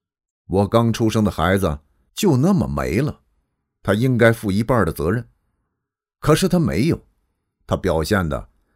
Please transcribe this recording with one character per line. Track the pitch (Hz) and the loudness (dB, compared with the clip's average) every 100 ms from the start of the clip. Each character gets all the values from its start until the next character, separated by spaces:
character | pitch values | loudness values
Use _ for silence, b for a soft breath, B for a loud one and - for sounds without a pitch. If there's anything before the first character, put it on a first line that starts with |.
| _ _ _ _ - | _ _ _ _ -4
我 | 90 101 | 0 2
刚 | 113 117 | 2 2
出 | 110 110 | 0 0
生 | 113 | 0
的 | 104 | 0
孩 | - 85 98 | 0 0 0
子 | 92 71 _ _ _ | -2 -4 _ _ _
就 | - 208 127 | -4 0 2
那 | 160 | 2
么 | 190 71 | 0 0
没 | 71 64 90 | -4 -2 -2
了， | 143 - _ _ _ _ _ _ | -4 -6 _ _ _ _ _ _
他 | - | -2
应 | 104 131 123 | 0 0 4
该 | 117 | 4
负 | 117 107 | 2 0
一 | 95 | -2
半 | 117 127 85 | 0 0 0
的 | |
责 | 73 76 | -2 -2
任。 | 113 117 _ _ _ _ _ _ _ _ _ | -4 -6 _ _ _ _ _ _ _ _ _
可 | - 156 | 0 0
是 | 190 | 2
他 | 180 | 0
没 | 139 71 151 | 0 0 -2
有， | 139 _ _ _ _ _ _ - | -2 _ _ _ _ _ _ -6
他 | 80 | -4
表 | 92 80 | -2 -2
现 | 78 101 85 | 0 0 0
的 | 65 - _ _ | -4 -10 _ _